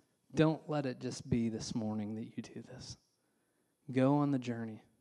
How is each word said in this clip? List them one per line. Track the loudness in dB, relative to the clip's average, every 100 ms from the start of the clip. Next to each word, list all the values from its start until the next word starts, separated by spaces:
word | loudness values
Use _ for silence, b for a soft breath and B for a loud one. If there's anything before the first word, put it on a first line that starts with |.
| _ _ _
Don't | 4 4 4 -2
let | -2 -2
it | -4
just | -6 -8 0
be | 0 2
this | -2 -4
morning | -2 -2 -2 -4
that | -6 -8 -10
you |
do | -12 -12
this. | -14 -14 -14 -16 _ _ _ _ _ _ _ _ -2
Go | 4 6 6
on | 4
the | 2
journey. | 0 -4 -6 -10 -16 _